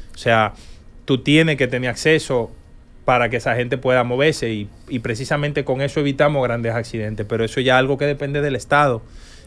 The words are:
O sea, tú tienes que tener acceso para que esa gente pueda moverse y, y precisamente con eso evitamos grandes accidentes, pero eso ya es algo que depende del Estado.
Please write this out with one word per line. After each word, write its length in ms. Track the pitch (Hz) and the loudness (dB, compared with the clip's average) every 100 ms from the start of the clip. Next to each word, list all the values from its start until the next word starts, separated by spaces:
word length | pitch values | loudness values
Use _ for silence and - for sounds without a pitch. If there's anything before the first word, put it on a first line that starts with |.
| - - | -18 -6
O 20 | |
sea, 360 | 123 113 104 - - - - - - | 2 2 2 -2 -20 -20 -20 -18 -2
tú 120 | 135 | -2
tienes 380 | - 151 160 139 | 4 4 4 2
que 100 | 127 | 0
tener 220 | 123 123 | -2 -4
acceso 600 | 117 156 156 - 127 110 - - - - - - | -2 2 2 2 -2 -2 -8 -20 -20 -20 -10 0
para 180 | 123 117 | 2 2
que 60 | 120 | -2
esa 180 | - 120 | -2 -2
gente 240 | 123 135 | -2 -2
pueda 240 | 127 127 | 2 2
moverse 480 | 120 123 151 147 117 | 2 2 2 2 -2
y, 180 | 110 101 - - | -4 -8 -14 -8
y 120 | 127 | -6
precisamente 640 | 120 117 135 147 147 147 143 | -4 -6 -2 -2 -2 -4 -2
con 160 | 131 | -2
eso 180 | 139 160 | -2 0
evitamos 440 | 143 135 147 147 | -2 2 2 2
grandes 320 | 123 117 117 117 | 0 0 -2 -4
accidentes, 500 | 113 113 107 107 104 | -4 -6 -6 -6 -4
pero 160 | 113 | -2
eso 160 | 113 - | -2 0
ya 140 | 127 | 2
es 60 | 127 | 4
algo 180 | 131 131 | 2 0
que 80 | 143 | -2
depende 340 | 143 143 143 | -2 -2 -2
del 160 | 147 123 | -2 -4
Estado. 460 | - 143 143 113 - - - - | 0 2 4 0 -6 -20 -20 -20